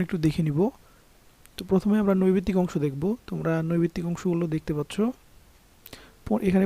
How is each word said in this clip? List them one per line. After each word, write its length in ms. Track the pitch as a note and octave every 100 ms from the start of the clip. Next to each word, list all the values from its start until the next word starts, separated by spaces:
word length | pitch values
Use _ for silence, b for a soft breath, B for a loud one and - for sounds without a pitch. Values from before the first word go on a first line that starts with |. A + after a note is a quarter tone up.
| F3+
একটু 120 | F#3
দেখে 240 | D#3 D3+
নিব। 160 | D#3 C#3+ G#3 - b b b _ _ _ - -
তো 60 | F#3
প্রথমে 260 | F#3+ G3+ G#3+
আমরা 160 | G3 F#3+
নৈবেত্তিক 320 | F#3+ F#3 F#3 F#3
অংশ 160 | F3+ E3
দেখব। 260 | D3 C3+ F3 A#3 -
তোমরা 220 | E3 D#3+ E3 D#3+
নৈবেত্তিক 360 | E3+ E3+ - E3+
অংশগুলো 400 | E3+ F#3 E3+ E3+
দেখতে 240 | D#3 -
পাচ্ছ। 220 | D3+ D3 - A3+ - - - - - _ _ - B B B -
প-, 160 | A3 G3+
এখানে 180 | F#3+